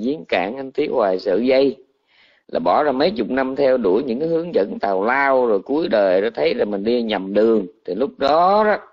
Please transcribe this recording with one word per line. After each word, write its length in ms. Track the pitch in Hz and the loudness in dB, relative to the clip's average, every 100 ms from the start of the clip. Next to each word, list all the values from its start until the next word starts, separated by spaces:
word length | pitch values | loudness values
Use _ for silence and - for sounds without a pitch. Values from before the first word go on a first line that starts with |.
giếng 200 | 113 160 - | -4 -6 -4
cạn 280 | 98 92 131 | -4 -2 -6
anh 140 | 135 | -8
tiếc 180 | 135 151 | -4 -2
hoài 280 | 135 101 92 | 0 0 0
sợi 280 | 98 95 123 | 0 0 2
dây. 300 | 131 139 131 _ _ _ _ _ _ _ | 2 2 0 _ _ _ _ _ _ _
Là 80 | - | -4
bỏ 220 | 85 110 | 0 2
ra 100 | 151 | 2
mấy 180 | 131 170 | 0 0
chục 200 | 214 113 | -2 -2
năm 260 | 127 131 135 | -2 -2 0
theo 200 | 135 127 | 2 2
đuổi 260 | 101 101 | 2 0
những 160 | 143 113 | 0 -4
cái 80 | 165 | -2
hướng 260 | 165 175 | -2 -2
dẫn 240 | 143 120 - | -2 -2 -2
tào 260 | 101 95 | -4 -2
lao, 420 | 107 135 139 131 120 | 0 0 2 2 2
rồi 120 | 101 | 0
cuối 300 | - 143 175 | 0 -4 0
đời 320 | 107 98 92 | 2 4 2
nó 100 | 110 | 0
thấy 240 | 127 156 | 0 -2
là 100 | 123 | 0
mình 200 | 107 101 | -2 -2
đi 180 | 104 120 | -2 -2
nhầm 320 | 113 101 95 | -2 -4 -2
đường, 320 | 104 113 110 90 - | 2 4 2 0 -8
thì 100 | - | -10
lúc 240 | 92 139 - | -4 -6 -2
đó 460 | 139 156 180 208 214 | 0 2 4 4 2
đó 100 | 202 - | 0 -4